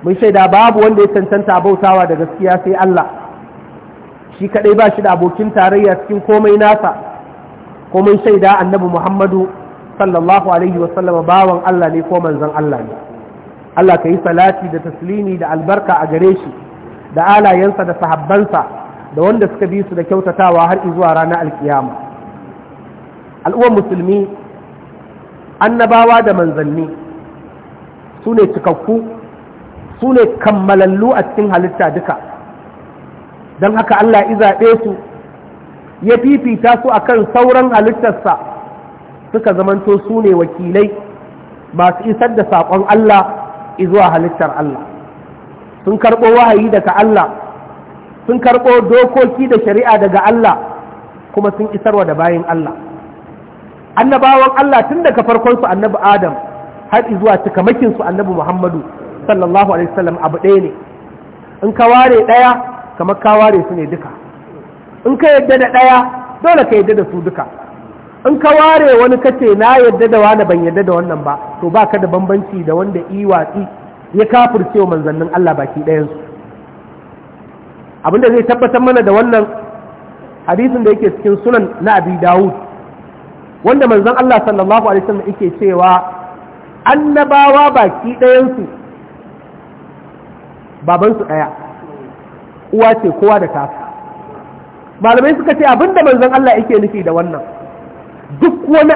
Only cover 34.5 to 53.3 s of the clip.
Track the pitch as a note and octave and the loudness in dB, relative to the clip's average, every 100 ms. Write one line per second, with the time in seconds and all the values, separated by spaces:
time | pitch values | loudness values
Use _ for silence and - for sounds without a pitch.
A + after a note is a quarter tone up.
34.5 | F#3+ A3+ A3+ A3+ F#3+ - - - - - | 2 2 2 0 -8 -14 -20 -20 -20 -20
35.5 | - - - - - G3+ A#3 B3+ C#4 B3 | -20 -20 -20 -20 -6 0 2 2 2 0
36.5 | A3+ A#3 A#3 B3+ A#3+ A#3 A#3 A3 B3 B3+ | 0 2 2 0 -2 0 0 0 2 4
37.5 | B3+ B3+ A3+ A3 A3+ A#3 - G3+ D#3 - | 4 2 2 0 0 -2 -2 -4 -4 -6
38.5 | - - - - - - - - F3 A3 | -16 -18 -20 -20 -20 -20 -20 -8 -2 -2
39.5 | F#3 F#3+ G3 G3+ G3 G3+ A3+ G#3+ F3 E3 | -2 -2 -2 0 -2 0 0 2 2 0
40.5 | - F3+ G3 G#3 - - - - - - | -4 -4 -2 -2 -4 -16 -20 -20 -20 -20
41.5 | - - D#3+ F3+ F3 A3 A3 A#3+ G#3+ G3 | -20 -12 0 0 0 -6 -2 -2 -2 0
42.5 | F3+ E3 F#3+ G3 G#3+ A3 G3+ - - - | 0 0 -2 2 2 4 2 2 -8 -14
43.5 | - - - F#3 G3 F3+ E3 E3+ - D#3 | -18 -18 -6 0 2 2 2 -2 -4 -6
44.5 | C#3+ D3+ C3 - - - - - - - | -4 -8 -8 -16 -20 -20 -20 -20 -20 -20
45.5 | - - - - G#3 A#3 A3+ A3+ A#3 A#3 | -20 -20 -10 -6 0 0 2 4 4 4
46.5 | G#3 A3 G#3 G3+ F#3 A3 G#3 D#3+ - - | 4 2 0 0 0 2 2 0 -6 -16
47.5 | - - - - - - - - A#3+ B3+ | -18 -20 -20 -20 -20 -20 -14 -4 0 2
48.5 | B3 B3 B3 F#3+ A#3+ B3+ C4 B3+ B3+ C4+ | 2 4 2 4 2 4 2 0 0 0
49.5 | A3+ G#3 G#3 A#3+ G#3+ G3 F#3+ F#3+ A#3 A3 | 0 2 0 2 2 2 2 2 2 2
50.5 | D#3+ - - - - - - - - G#3 | 0 -6 -16 -18 -20 -20 -20 -8 -4 -4
51.5 | G3+ G#3+ G#3 A3 G#3 E3+ D3+ E3+ E3+ E3+ | -4 -8 -4 -2 0 -2 0 -2 -2 -4
52.5 | E3 D3+ - - - - - - | -6 -6 -10 -18 -20 -20 -20 -20